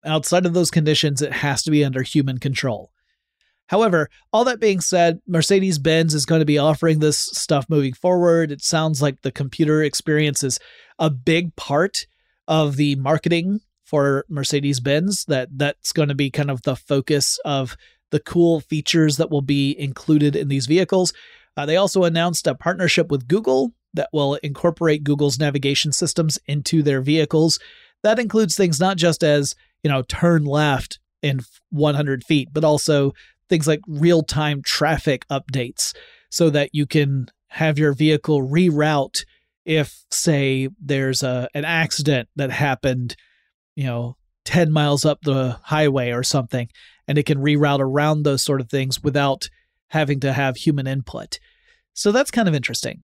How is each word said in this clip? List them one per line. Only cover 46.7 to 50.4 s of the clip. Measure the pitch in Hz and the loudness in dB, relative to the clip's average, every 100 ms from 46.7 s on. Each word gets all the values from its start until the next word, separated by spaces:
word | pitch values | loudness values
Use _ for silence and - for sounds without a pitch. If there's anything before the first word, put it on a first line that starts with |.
| _ - _ - | _ -20 _ -2
and | 147 | -2
it | 139 | 0
can | 139 | 0
reroute | 143 147 147 143 | 2 2 2 2
around | 135 143 151 151 | 0 0 0 0
those | 147 135 | 0 0
sort | - 135 | 0 -2
of | 120 | -2
things | 139 135 127 | -4 -4 -2
without | 147 139 143 135 - _ _ _ _ | -2 0 0 -2 -8 _ _ _ _
having | 156 147 143 | -2 -2 -2
to | 139 | -2
have | 131 | 0